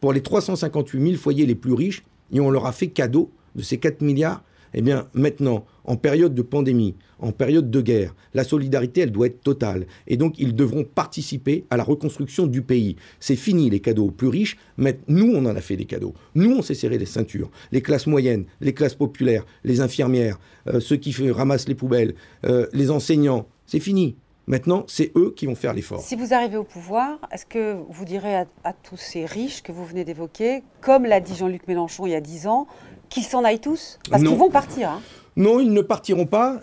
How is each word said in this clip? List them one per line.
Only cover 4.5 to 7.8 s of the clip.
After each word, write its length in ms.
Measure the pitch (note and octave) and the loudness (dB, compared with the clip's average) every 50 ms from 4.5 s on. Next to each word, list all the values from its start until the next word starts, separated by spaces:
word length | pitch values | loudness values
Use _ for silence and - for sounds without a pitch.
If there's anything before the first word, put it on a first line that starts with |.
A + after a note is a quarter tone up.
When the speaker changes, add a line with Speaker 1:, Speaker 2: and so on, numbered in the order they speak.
| _ _ _ _ - - | _ _ _ _ -4 0
Speaker 1:
Eh 40 | A2+ | 2
bien, 260 | C3+ C#3 C3 - - - | 2 2 0 -2 -4 -2
maintenant, 500 | A#2+ C#3+ D3+ D3 - C#3+ C3 A#2 G#2 - - _ _ _ | 0 0 0 0 0 0 0 0 -2 -4 -10 _ _ _
en 120 | - B2 | -6 -4
période 380 | A#2 - C#3+ C#3 D#3+ F3 E3 C3 | 0 2 2 4 4 4 4 2
de 80 | B2 A#2+ | 0 -2
pandémie, 540 | - - D3 C#3 C3 B2+ A#2+ A2 G2 F#2 - - _ _ - | 0 0 0 2 2 2 2 2 0 -2 -6 -16 _ _ -8
en 140 | - A2 G#2 | -6 -6 -2
période 380 | - B2+ B2 D3 E3 C#3+ A#2+ | 0 0 4 4 4 2 2
de 100 | A2 C#3 | 0 0